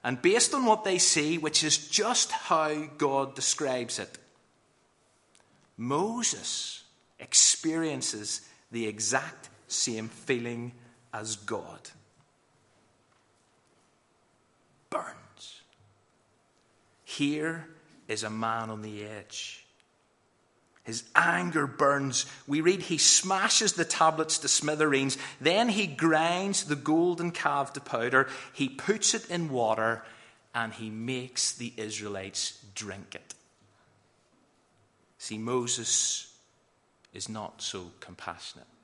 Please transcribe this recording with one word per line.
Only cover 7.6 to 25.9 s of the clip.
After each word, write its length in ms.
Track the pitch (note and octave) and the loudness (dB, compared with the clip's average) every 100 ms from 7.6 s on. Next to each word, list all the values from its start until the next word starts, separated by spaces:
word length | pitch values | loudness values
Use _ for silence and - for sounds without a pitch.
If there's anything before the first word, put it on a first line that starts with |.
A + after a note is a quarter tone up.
| D#3+ E3 D#3+ C3+ B2 G#2+ G#2 - - - _ | 0 0 -2 -2 -4 -6 -6 -8 -10 -20 _
the 160 | A#2 A2 | -4 -4
exact 640 | G#2 A2 C3 C3+ - - - - | -2 0 0 -2 -14 -20 -20 -8
same 420 | - - A2 A2+ | -4 -2 -2 -6
feeling 640 | - - B2+ A#2+ A#2+ A#2+ A#2+ - _ _ | -10 -2 -2 -2 -6 -10 -12 -20 _ _
as 220 | A2+ G#2+ G#2 | -10 -8 -8
God. 540 | G#2 G#2+ E2+ - - - _ _ _ _ _ _ _ _ _ _ _ _ _ _ _ _ _ _ _ _ _ _ _ _ _ _ _ _ _ | -6 -6 -8 -16 -20 -20 _ _ _ _ _ _ _ _ _ _ _ _ _ _ _ _ _ _ _ _ _ _ _ _ _ _ _ _ _
Burns. 720 | - - - - - - - _ _ _ _ _ _ _ _ _ _ _ _ _ _ | -8 -8 -16 -20 -20 -20 -20 _ _ _ _ _ _ _ _ _ _ _ _ _ _
Here 640 | - - C#3+ D3+ D#3 E3 D3+ - _ - - | -12 0 0 0 -2 -4 -12 -20 _ -20 -6
is 160 | G#2+ | -4
a 60 | G#2+ | -4
man 400 | A2 A2+ A2+ A2+ | -2 -2 -2 -4
on 120 | G#2+ | -8
the 220 | G#2+ G#2 | -10 -10
edge. 640 | G#2 G#2+ F#2 - - - _ _ _ _ _ _ _ _ _ _ _ _ | -10 -12 -12 -12 -12 -14 _ _ _ _ _ _ _ _ _ _ _ _
His 200 | - A2+ - - | -10 -10 2 4
anger 500 | E3+ F3 F3 D#3+ C#3+ | 4 0 0 0 -2
burns. 600 | B2 C#3+ C#3+ C#3 B2+ - - - | 2 2 2 0 -2 -4 -10 -2
We 160 | D3 | 2
read 220 | D#3+ F#3+ | 2 2
he 160 | - D#3+ | -2 4
smashes 720 | - - F#3 F#3+ G3 - G#3 | 6 6 4 0 4 4 2
the 120 | E3+ E3 | 0 -2
tablets 520 | - D#3+ D#3 D#3 - | 4 4 4 -2 0
to 80 | C#3+ | 2
smithereens. 680 | - D3 D3+ D3+ C#3 C3+ B2+ - - | 2 2 2 4 4 2 -2 -8 -2
Then 260 | C#3 F#3+ A#3+ | 2 4 4
he 200 | G#3 | 2
grinds 800 | G3 | 0